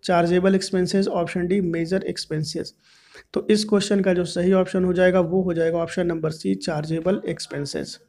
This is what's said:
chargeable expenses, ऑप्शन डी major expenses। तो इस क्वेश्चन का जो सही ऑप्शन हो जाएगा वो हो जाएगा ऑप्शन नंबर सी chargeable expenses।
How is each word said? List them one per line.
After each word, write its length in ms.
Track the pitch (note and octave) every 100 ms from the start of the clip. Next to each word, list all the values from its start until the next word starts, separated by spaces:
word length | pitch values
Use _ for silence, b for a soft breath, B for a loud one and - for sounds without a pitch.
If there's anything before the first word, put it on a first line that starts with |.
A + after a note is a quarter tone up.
| -
chargeable 500 | F3 E3+ F3+ F#3+ F#3+
expenses, 480 | F#3+ F#3 F3+ G3 G3
ऑप्शन 380 | F#3+ E3+ F3+ F3
डी 140 | G3+ F3+
major 320 | E3 E3 F#3+ -
expenses। 680 | - - D#3 D#3 E3 - _ B B B B B
तो 140 | - -
इस 140 | G#3+
क्वेश्चन 360 | G#3+ G3+ G3 G3+
का 140 | F#3+
जो 100 | F3+
सही 280 | F3 F3 F3+
ऑप्शन 320 | F#3+ F#3 F#3+
हो 80 | F3+
जाएगा 280 | F3+ F3+ F#3
वो 220 | E3+ F#3
हो 120 | F#3
जाएगा 240 | E3 E3 E3+
ऑप्शन 280 | E3 - F3
नंबर 240 | E3 D#3
सी 300 | D#3 G3 F#3+ -
chargeable 560 | D#3 D#3 D#3+ E3 F#3 -
expenses। 720 | D#3+ - C#3+ C#3+ - - -